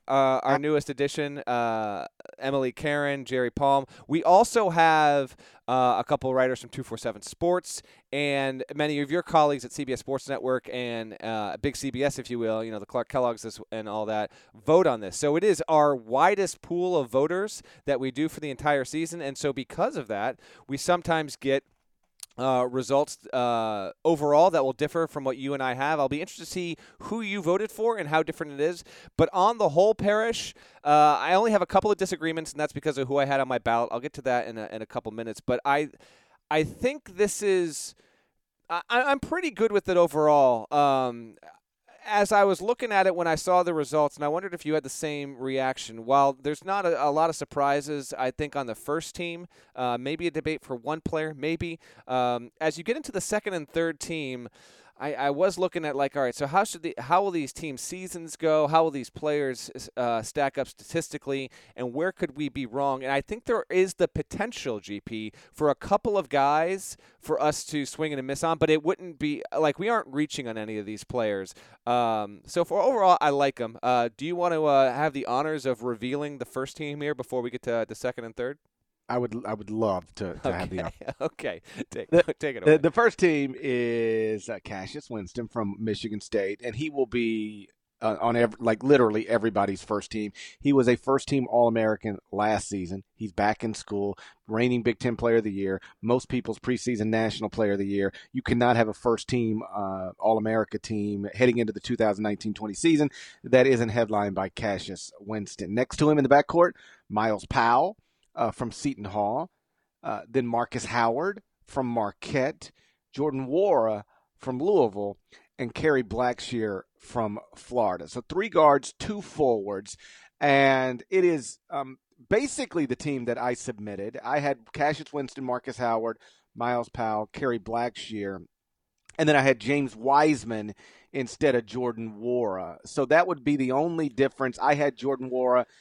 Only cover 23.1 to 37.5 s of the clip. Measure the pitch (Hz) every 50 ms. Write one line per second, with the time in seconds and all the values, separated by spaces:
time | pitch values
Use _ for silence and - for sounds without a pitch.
23.1 | - - - - - 127 123 120 117 117 113 110 107 101 95 87 - _ - 156
24.1 | 165 147 151 147 147 151 170 196 165 156 135 135 131 - 151 147 - 170 165 151
25.1 | - 147 135 135 127 127 131 139 143 135 131 127 123 127 135 147 156 151 139 131
26.1 | 143 147 180 - - - 165 - - 185 175 170 156 - - - _ - - -
27.1 | 208 233 226 196 202 208 160 160 180 196 214 214 - - 220 233 226 208 165 143
28.1 | 156 160 160 156 156 - 165 147 143 139 147 170 180 170 - - - - - -
29.1 | - - - - - 185 185 214 240 226 208 160 139 170 196 214 214 - 196 208
30.1 | 208 214 220 233 226 - - - - _ - - - _ - 151 147 151 151 151
31.1 | 147 - 135 160 180 190 226 233 214 196 180 - - 190 170 208 202 170 190 180
32.1 | 185 151 156 165 160 165 160 - - 143 151 151 - 147 - 156 139 139 135 123
33.1 | 139 143 139 139 139 139 135 131 127 120 - 117 117 117 117 - - 120 123 151
34.1 | - - 120 131 123 123 - - 113 113 107 - - 110 110 - - 127 - 110
35.1 | 107 113 113 113 107 - - - 123 120 - 143 139 147 151 135 - - - -
36.1 | _ _ _ _ _ _ _ - 151 156 156 - - - - 254 294 294 - -
37.1 | 180 180 208 196 - - 208 202